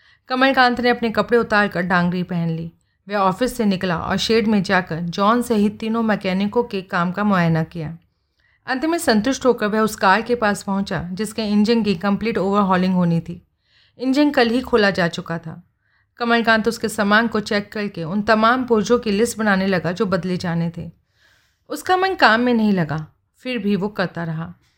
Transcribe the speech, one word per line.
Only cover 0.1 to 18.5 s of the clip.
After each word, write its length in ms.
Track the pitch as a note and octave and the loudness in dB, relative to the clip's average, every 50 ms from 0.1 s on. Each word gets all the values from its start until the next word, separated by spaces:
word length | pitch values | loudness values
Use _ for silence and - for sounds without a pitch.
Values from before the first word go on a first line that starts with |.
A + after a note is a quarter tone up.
| _ _ _ - | _ _ _ -6
कमलकांत 540 | B3+ B3+ C4 C4+ C4+ C4 B3+ B3 A#3+ A#3 | -2 0 2 2 4 4 4 4 2 2
ने 80 | A#3 B3 | 0 0
अपने 200 | A#3+ A#3+ A#3+ A#3 | 0 0 -2 -2
कपड़े 280 | A3 A3 G3+ - A#3 A#3 | 0 -2 0 2 2 2
उतार 300 | A3+ A#3 A3 G#3 G#3 G3+ | 2 2 2 2 2 0
कर 140 | - E3+ | 0 -2
डांगरी 420 | F3+ F3 F#3+ F3 F3 F3 F3 F#3 F3+ | -2 0 2 2 2 2 0 -2 -4
पहन 260 | - F#3 E3+ E3 E3 | -4 -4 -2 -2 -2
ली। 220 | E3 D#3+ E3 E3 - _ _ _ _ _ _ G3 | -4 -4 -6 -10 -14 _ _ _ _ _ _ -4
वह 60 | G3+ | -2
ऑफिस 420 | G#3 F#3+ F#3+ F#3 F#3 B3+ B3 B3+ - | 0 2 2 2 0 -2 -2 -2 0
से 80 | A3+ | 0
निकला 320 | G#3 F#3+ F3+ F#3+ F#3+ E3+ E3 | 0 0 0 -2 -2 -4 -2
और 200 | - - F#3+ F#3+ | -2 -2 -2 -2
शेड 300 | - - A3 A3+ A3 A3 | 0 0 2 2 2 2
में 160 | A3 G#3 F3 | 2 0 0
जाकर 360 | - G3+ F#3 F#3 - E3 D#3 | 2 0 0 0 -2 -4 -6
जॉन 420 | F3 E3+ E3 G3 G3+ G3+ A3+ B3 | -6 -6 -4 0 2 2 2 2
सहित 380 | A#3 - - G#3 G3+ G#3+ G#3+ G#3+ | 0 0 0 2 0 0 -2 -4
तीनों 240 | A3 A3 A3 A#3 A3+ | -6 -4 -2 -2 0
मैकेनिकों 600 | A3 G#3 G3 G#3 F#3+ F3+ F#3 G3+ G#3 G3+ A#3+ - | 0 0 -2 -2 -2 -2 -2 -2 -2 0 -2 -2
के 180 | A#3 - F#3+ | -2 -4 -8
काम 300 | F#3+ F#3+ - F3+ F3 F3+ | -8 -4 -4 -2 -2 -2
का 120 | F3+ G3+ G#3 | -2 -2 0
मुआयना 400 | G#3 G3+ F#3 E3+ E3 E3 D#3+ D#3+ | 0 2 2 2 2 2 0 -2
किया। 340 | D#3+ - E3+ D#3 D3+ E3 E3 _ _ _ _ _ _ _ _ _ _ _ _ _ | -4 -6 -10 -10 -10 -12 -14 _ _ _ _ _ _ _ _ _ _ _ _ _
अंत 200 | - B3+ C4 B3+ | -6 -6 -4 -2
में 120 | D#4+ E4+ E4+ | -2 -2 0
संतुष्ट 480 | E4+ - A3+ G#3+ G3+ C4+ C4+ - - | 2 2 2 2 2 0 0 0 2
होकर 220 | C4 A#3 A#3+ G#3+ G#3 | 2 2 2 0 -2
वह 120 | G3 A3 | 0 0
उस 160 | A3 G#3 G#3+ | 0 0 0
कार 260 | - - G3 F#3 G#3+ | 0 2 4 4 4
के 140 | A3 - A#3+ | 2 0 -2
पास 280 | A#3 A3+ G#3 G3+ G3 - | 0 0 0 0 -2 -4
पहुंचा 460 | - G3 G3 G3 G3 G3 D3+ E3 F3 F#3 | -4 -4 -4 -4 -4 -4 -6 -6 -6 -6
जिसके 300 | F3+ G#3+ G#3 - - A3 | -6 -6 -6 -6 -6 -2
इंजन 400 | G#3 G#3 G#3 G#3+ G#3 A#3 A#3 G#3+ | 0 2 2 4 4 2 2 2
की 120 | G#3 G3 | 0 -2
कंप्लीट 420 | E3 - G3+ G3 G3 G#3 A3+ A#3 G#3+ | -2 0 -2 -2 0 -2 -2 -2 0
ओवरहॉलिंग 560 | F3 G3 G3 G#3 G3+ F#3 F#3+ F3+ F#3 F#3 F#3 | 0 0 2 2 2 2 2 2 2 2 2
होनी 260 | F3+ F3+ E3+ E3+ E3+ | 2 2 2 2 0
थी। 240 | E3 - E3+ F3 - _ _ _ _ _ _ _ _ _ _ - | -2 -4 -10 -16 -18 _ _ _ _ _ _ _ _ _ _ -6
इंजन 320 | A#3+ C4 C4 C#4+ D4 D4 | -2 0 2 4 4 4
कल 200 | - C4+ A#3+ A#3 | 4 4 2 2
ही 120 | A3+ B3+ | 2 0
खोला 280 | B3+ - - A3+ G#3 G3 | 0 0 2 2 2 2
जा 180 | F#3+ - F3+ E3+ | 2 2 0 -2
चुका 300 | - - E3+ - E3 E3 | -2 -4 -8 -8 -8 -8
था। 260 | - E3 D#3+ F3 - _ _ _ _ _ _ _ _ _ _ - | -10 -12 -16 -16 -18 _ _ _ _ _ _ _ _ _ _ -6
कमलकांत 500 | A#3+ A#3 A#3 A#3 A#3 A3+ A3+ A3 G#3 A#3 | -2 0 0 2 4 4 2 2 2 0
उसके 220 | A3+ - - A3 | -2 -2 -4 -4
सामान 380 | G#3+ - G#3 G3+ G#3 G#3+ A#3 A3+ | -2 -2 0 2 4 4 2 2
को 120 | - G#3+ | 0 -2
चेक 320 | G#3 - A3+ G#3 G#3 - | -2 -2 -2 -4 -4 -4
करके 320 | - A3 G#3 G3+ G3+ E3+ E3 | -6 -8 -8 -6 -6 -8 -8
उन 180 | D3+ F3+ G#3 | -4 -4 -2
तमाम 440 | G3+ G#3+ A3 G#3+ A3 A3+ | 2 2 4 4 4 4